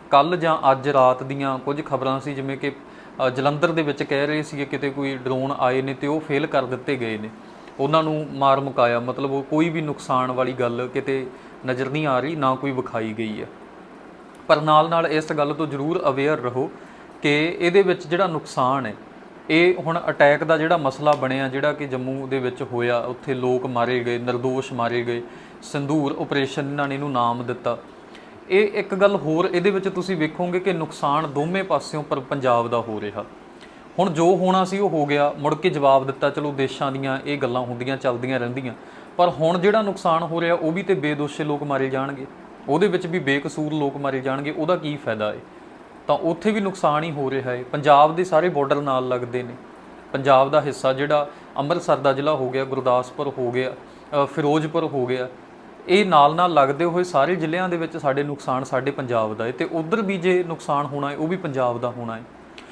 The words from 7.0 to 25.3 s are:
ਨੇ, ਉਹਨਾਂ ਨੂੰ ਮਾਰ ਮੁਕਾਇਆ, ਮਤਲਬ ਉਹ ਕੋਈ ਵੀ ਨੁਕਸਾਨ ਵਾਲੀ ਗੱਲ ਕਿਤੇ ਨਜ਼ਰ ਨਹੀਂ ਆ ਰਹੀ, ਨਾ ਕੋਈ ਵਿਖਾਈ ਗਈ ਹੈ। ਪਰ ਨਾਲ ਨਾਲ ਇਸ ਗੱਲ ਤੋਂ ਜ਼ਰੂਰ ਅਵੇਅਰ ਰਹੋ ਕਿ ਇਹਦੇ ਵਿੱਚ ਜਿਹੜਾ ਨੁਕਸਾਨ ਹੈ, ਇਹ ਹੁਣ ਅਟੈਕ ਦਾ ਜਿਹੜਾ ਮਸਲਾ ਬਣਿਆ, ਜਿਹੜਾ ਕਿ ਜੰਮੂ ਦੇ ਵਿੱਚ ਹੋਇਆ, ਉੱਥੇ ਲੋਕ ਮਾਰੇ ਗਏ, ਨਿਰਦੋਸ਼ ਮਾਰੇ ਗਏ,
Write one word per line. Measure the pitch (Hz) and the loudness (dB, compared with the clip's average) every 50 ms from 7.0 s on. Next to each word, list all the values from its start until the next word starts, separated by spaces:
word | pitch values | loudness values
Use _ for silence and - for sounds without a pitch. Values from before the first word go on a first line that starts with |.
| 117 113 110 104 | -2 -4 -6 -6
ਨੇ, | 107 110 - - - - - - - - - - | -8 -10 -12 -16 -20 -20 -20 -20 -20 -14 -6 -4
ਉਹਨਾਂ | 139 143 156 160 160 | -2 2 2 2 2
ਨੂੰ | 156 156 151 156 139 139 | 2 -2 -4 -4 -6 -4
ਮਾਰ | 135 139 139 135 135 | 0 2 4 4 4
ਮੁਕਾਇਆ, | 139 139 123 139 123 120 120 120 | 2 -2 0 2 2 4 2 0
ਮਤਲਬ | 120 123 127 131 139 139 135 | -2 -4 -4 -4 -4 -2 -2
ਉਹ | 139 135 | -4 -4
ਕੋਈ | 139 156 156 160 170 | 0 2 2 2 2
ਵੀ | 160 165 | 0 -2
ਨੁਕਸਾਨ | 156 147 139 - - - 139 127 127 127 127 | -4 -4 -6 -6 -4 -2 0 0 0 0 0
ਵਾਲੀ | 123 127 123 123 | 0 -2 -2 0
ਗੱਲ | 123 123 120 120 120 123 123 120 | -2 -2 -2 -2 -2 -4 -4 -4
ਕਿਤੇ | 139 127 139 135 135 131 123 - - - - - - - | -4 -2 -2 -2 -4 -4 -6 -12 -16 -20 -20 -18 -10 -6
ਨਜ਼ਰ | 127 131 123 135 131 | -4 -2 -2 -2 -2
ਨਹੀਂ | 135 156 156 | -2 -2 0
ਆ | 147 131 127 | 0 0 0
ਰਹੀ, | 123 147 170 | 0 -2 -2
ਨਾ | 156 139 131 131 | 0 0 0 0
ਕੋਈ | 127 135 139 | 0 -2 -4
ਵਿਖਾਈ | 135 127 127 - - 117 113 110 107 107 | -2 -4 -4 -4 -4 -6 -4 -4 -4 -4
ਗਈ | 113 110 107 101 | -4 -6 -6 -8
ਹੈ। | - - - - - - - - - - - - - - - - - - - - - | -10 -12 -14 -18 -20 -20 -20 -20 -20 -20 -20 -20 -20 -20 -20 -20 -20 -20 -20 -4 2
ਪਰ | - 160 151 | 4 4 4
ਨਾਲ | 151 156 156 151 156 165 | 6 6 6 6 6 6
ਨਾਲ | 170 165 165 | 4 2 2
ਇਸ | 160 156 156 151 - 165 | 2 0 0 -2 -2 0
ਗੱਲ | 151 147 147 151 | 0 0 0 0
ਤੋਂ | 143 160 | -2 -4
ਜ਼ਰੂਰ | 147 139 139 139 156 170 180 180 147 | -4 -4 -4 -2 -2 -2 0 0 0
ਅਵੇਅਰ | 131 135 139 147 156 147 | 2 2 2 2 2 0
ਰਹੋ | 120 123 117 127 139 160 - - - - - - - - - - - | -2 -4 -2 -2 -4 -4 -6 -12 -18 -20 -20 -20 -20 -20 -10 -4 0
ਕਿ | 151 147 147 156 170 175 - | 0 2 2 2 0 -2 0
ਇਹਦੇ | 170 170 170 202 196 | 0 4 6 6 6
ਵਿੱਚ | 185 175 - - | 4 2 -2 -2
ਜਿਹੜਾ | 151 165 175 196 | -2 0 0 2
ਨੁਕਸਾਨ | 180 160 151 - - - 147 131 127 135 139 127 | 0 0 -4 -6 -6 -2 0 0 2 2 0 -2
ਹੈ, | 110 101 - - - - - - - - - - - | -4 -8 -10 -14 -20 -20 -20 -20 -20 -20 -12 -2 2
ਇਹ | 156 160 175 180 180 | 4 6 6 6 4
ਹੁਣ | 180 151 156 165 175 - 156 | 2 0 -2 -2 -2 -2 -2
ਅਟੈਕ | 151 - 151 143 147 139 - | 2 4 6 6 6 4 4
ਦਾ | 156 165 160 | 2 2 2
ਜਿਹੜਾ | 156 160 175 | 2 2 2
ਮਸਲਾ | 165 147 135 127 - 147 151 147 | 2 2 0 -2 0 2 2 2
ਬਣਿਆ, | 135 131 131 131 135 135 131 | 2 2 -2 -2 -2 -2 -4
ਜਿਹੜਾ | 131 139 139 151 147 | -2 -2 -2 -2 -2
ਕਿ | 147 147 | -2 -4
ਜੰਮੂ | 139 127 127 127 127 135 135 135 | -6 -6 -4 -4 -4 -6 -6 -6
ਦੇ | 131 135 135 | -4 -4 -2
ਵਿੱਚ | 123 123 123 - 139 | -2 -2 -4 -6 -6
ਹੋਇਆ, | 123 123 120 120 120 120 120 | -6 -4 -2 0 2 2 0
ਉੱਥੇ | 117 123 127 123 - 139 135 | 0 -2 -6 -8 -6 -4 -4
ਲੋਕ | 123 123 127 127 127 127 | -2 0 0 0 0 0
ਮਾਰੇ | 127 123 117 117 117 127 123 117 | -2 0 0 0 2 0 0 0
ਗਏ, | 120 120 120 | 0 -2 -2
ਨਿਰਦੋਸ਼ | 120 123 120 120 123 131 127 131 131 - 131 | -2 -2 -2 -2 -2 -2 -2 -2 -4 -4 -4
ਮਾਰੇ | 120 120 117 120 120 117 | -4 -2 -2 -2 -2 -2
ਗਏ, | 120 120 120 120 - | -2 -4 -6 -6 -10